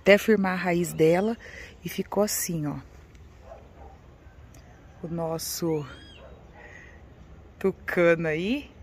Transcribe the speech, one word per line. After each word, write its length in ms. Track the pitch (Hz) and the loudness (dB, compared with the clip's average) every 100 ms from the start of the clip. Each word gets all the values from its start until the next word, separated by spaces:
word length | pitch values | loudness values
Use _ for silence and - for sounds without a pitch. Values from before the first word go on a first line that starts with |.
Até 160 | - 202 | 8 6
firmar 380 | - 214 190 | 6 2 2
a 20 | 185 | -2
raiz 380 | 180 175 170 | 0 0 -2
dela 420 | 160 160 170 208 233 - - - - | 2 4 4 0 -4 -12 -18 -18 -14
e 40 | 170 | -12
ficou 320 | - 190 - | -8 -4 -2
assim, 440 | 208 - - 165 147 | -2 -2 -6 -4 -6
ó. 100 | 139 - - - - - - - - - - - - - - - - - - - - - - | -8 -14 -20 -20 -20 -20 -20 -20 -20 -20 -20 -20 -20 -20 -20 -20 -20 -20 -20 -20 -20 -20 -16
O 60 | 175 | -10
nosso 760 | 170 165 165 - - 170 156 143 - - - - - - - - - - - - - - - - - | -6 -4 -6 -6 -4 -2 -2 -4 -14 -20 -20 -20 -20 -20 -20 -20 -20 -20 -20 -20 -20 -20 -20 -20 -4
tucano 680 | 190 180 - - 170 165 165 | -2 -2 -6 2 4 4 2
aí. 440 | 156 185 269 - - | -2 -2 -4 -6 -20